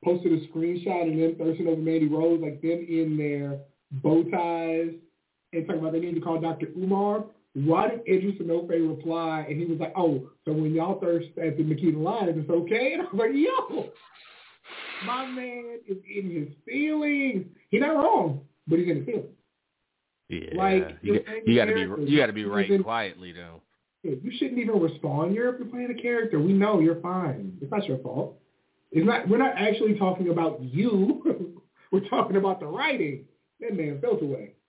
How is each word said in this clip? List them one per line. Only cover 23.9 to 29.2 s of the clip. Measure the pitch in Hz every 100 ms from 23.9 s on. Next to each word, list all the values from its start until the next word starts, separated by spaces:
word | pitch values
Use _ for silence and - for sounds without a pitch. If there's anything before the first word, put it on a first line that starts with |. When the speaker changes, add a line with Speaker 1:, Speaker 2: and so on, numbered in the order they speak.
| _
Speaker 1:
Yeah, | 180 131
you | 190 -
shouldn't | 269 247
even | 220 214
respond. | 165 139 156 143 165
You're, | 208 247 254
you're | 220
playing | 247 247 233
a |
character. | 240 240 214 151
We | 160
know | 196 202 202
you're | 160 165
fine. | 175 185 170 117 98 90
It's | 139
not | 208 185
your | 135
fault. | 120 - - - _ _ _ _ _
It's | 160 185
not. | 240